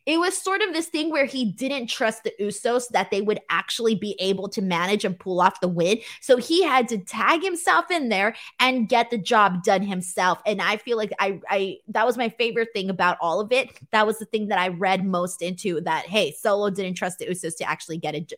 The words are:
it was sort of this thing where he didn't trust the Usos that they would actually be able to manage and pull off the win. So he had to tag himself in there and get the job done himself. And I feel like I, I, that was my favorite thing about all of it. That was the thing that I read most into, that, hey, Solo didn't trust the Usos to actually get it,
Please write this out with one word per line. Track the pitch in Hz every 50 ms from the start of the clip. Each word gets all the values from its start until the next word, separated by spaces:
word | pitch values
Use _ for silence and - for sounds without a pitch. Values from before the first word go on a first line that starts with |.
| _
it | 285 320 330
was | 349 381 370
sort | - - 381 392 392
of | 427 381 311
this | 320 330
thing | - - 302 311 330
where | 311 285 277
he | - 269 262 247
didn't | 202 175 - 262 269 285 269 240
trust | 226 - - 240 220 220 - -
the | 220 - -
Usos | 208 208 196 - - 233 240 247 240 -
that | - 185 196 -
they | 208 196
would | 202 208 208 - - -
actually | 165 175 - - - - 226 226 226
be | 170 202 208 - -
able | 185 190 190 190 190 196
to | - 226
manage | 190 185 175 165 180 190 202 208 -
and | 185 180
pull | - - 190 180 175
off | 180 190 - -
the | 180
win. | 180 175 175 170 185 220 220 - - - -
So | - - 254
he | 254 - - 330 359 370
had | 302 262 262 240 -
to | 233 196
tag | 180 - - 220 220 247 320 320
himself | 359 381 349 311 - 381 330 339 339 -
in | 359 330 269 233
there | 202 190 196 226 226 - - - - -
and | 247 262 254 254 220 -
get | 254 233 240 240
the | 240
job | 208 165 - 240 214 202 190 185 175 -
done | 214 196 190
himself. | 202 202 190 185 175 - - 202 180 180 170 - -
And | 208 208 190
I | 170 190 214
feel | 214 - 240 233
like | 220 214 196 -
I, | - 196 196 196 151 - -
I, | 202 196 196 190 - - _
that | 214 208 220 226
was | 233 226
my | 247 240 220
favorite | - - 233 233 185 233 226 226 -
thing | 202 185 190
about | 185 185 180 180 175 -
all | 170 170 165 202
of | 214 202
it. | 247 262 254 - - - - -
That | 220 214 214
was | 220 214 220
the | 214
thing | - - 214 208 202
that | 208 180
I | 180
read | 185 175 170 196 185 190 190 190
most | 190 185 175 180 175 - -
into, | 170 180 185 175 - 190 170 151
that, | 175 170 160 151 -
hey, | 165 196 214 180 139 -
Solo | - - 214 202 202 208 202
didn't | 185 202 190 185 185
trust | - 202 180 - -
the | -
Usos | - 180 180 - 170 165
to | - 135
actually | - 156 - - - 160
get | 165 156 151 147
it, | 151 165 - -